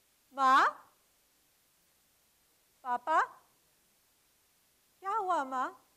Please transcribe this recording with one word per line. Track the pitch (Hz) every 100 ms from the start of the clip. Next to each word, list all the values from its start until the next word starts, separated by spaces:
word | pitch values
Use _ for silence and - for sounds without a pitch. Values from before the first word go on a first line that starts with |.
| _ _ _ 262
माँ, | 262 262 403 - - _ _ _ _ _ _ _ _ _ _ _ _ _ _ _ _ _ _ _
पापा, | 262 240 311 320 466 - _ _ _ _ _ _ _ _ _ _ _ _ _ _ _ _
क्या | 381 440
हुआ | 381 330
माँ? | 269 262 285 381 _